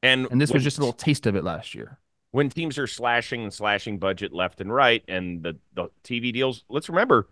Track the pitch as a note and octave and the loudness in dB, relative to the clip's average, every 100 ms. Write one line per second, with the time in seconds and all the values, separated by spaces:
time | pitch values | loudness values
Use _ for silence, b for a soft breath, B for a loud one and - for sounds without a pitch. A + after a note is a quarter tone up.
0 | B2+ C3 B2+ B2 C#3+ C3 C3+ C#3 C#3 - | 4 4 4 2 4 4 2 0 -2 0
1 | - D3 A#2+ G2 E2+ D#2+ - - - - | 0 2 2 0 -2 -6 -10 -14 -14 -18
2 | _ _ _ B2 C#3+ D#3+ E3 C#3 C3 - | _ _ _ -2 -2 -2 -6 -4 -6 -4
3 | A#2+ A#2+ - B2 G#2+ - G#2 G#2 A2+ G2+ | 0 0 0 -6 -8 -4 0 0 -2 -2
4 | G2 F#2+ G2+ E2+ F2+ _ F#2+ B2 C3 A#2 | -2 -2 -4 -2 -4 _ -4 4 6 4
5 | - F#2 F2+ F2 E2 E2 _ - - _ | 0 -6 -4 -6 -6 -8 _ -8 -8 _
6 | - A#2+ B2 A#2 C3 A#2+ _ B2+ - E3 | -8 -4 -4 -2 -2 -2 _ -8 -2 -2
7 | B3 B2+ G2+ | 4 2 2